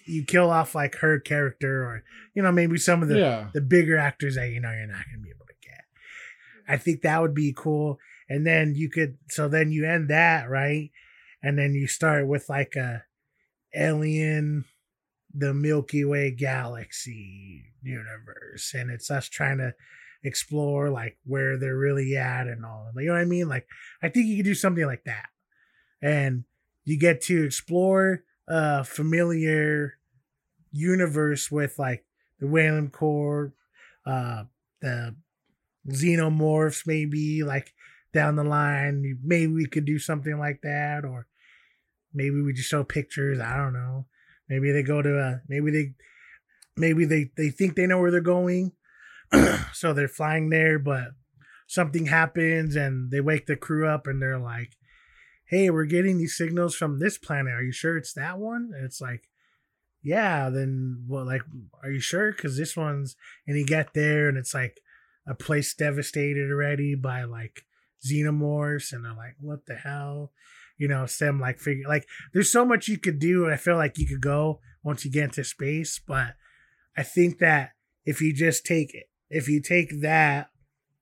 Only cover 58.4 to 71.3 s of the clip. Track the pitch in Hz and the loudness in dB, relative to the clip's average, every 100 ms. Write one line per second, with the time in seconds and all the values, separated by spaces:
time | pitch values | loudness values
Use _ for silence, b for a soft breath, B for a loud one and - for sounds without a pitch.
58.4 | 214 240 240 147 131 - 127 120 _ _ | -8 -6 -8 -10 -10 -10 -10 -10 _ _
59.4 | _ _ _ _ _ _ 143 185 208 156 | _ _ _ _ _ _ -4 0 0 0
60.4 | 131 131 135 131 131 123 120 135 127 131 | -2 -2 -2 -2 -4 -6 -8 -6 -4 -6
61.4 | 156 139 98 _ 139 139 - 170 214 208 | -6 -16 -20 _ -8 -6 -4 -2 -2 -2
62.4 | 151 131 156 - 151 143 135 - B B | -6 -6 -6 -4 -4 -4 -6 -10 B B
63.4 | - 147 139 156 147 151 151 151 147 135 | -6 -2 0 0 0 0 2 2 2 0
64.4 | 123 - 127 - _ b b b - 127 | -4 -4 -6 -8 _ b b b -14 -10
65.4 | - 151 139 - 151 143 139 151 143 143 | -2 -2 -2 -2 -2 -2 -4 -2 -2 -2
66.4 | 139 143 143 143 143 139 131 123 120 113 | -2 -2 -2 0 0 -2 -2 -4 -8 -10
67.4 | 113 - - _ _ _ 127 147 151 151 | -12 -16 -20 _ _ _ -4 0 2 2
68.4 | 147 147 147 147 - 123 117 110 117 131 | 0 0 -2 -4 -6 -10 -10 -12 -16 -14
69.4 | 147 147 - 113 143 143 143 143 147 _ | -12 -12 -12 -14 -10 -8 -8 -10 -12 _
70.4 | B B B B 143 135 127 - 147 | B B B B -2 0 -2 -2 0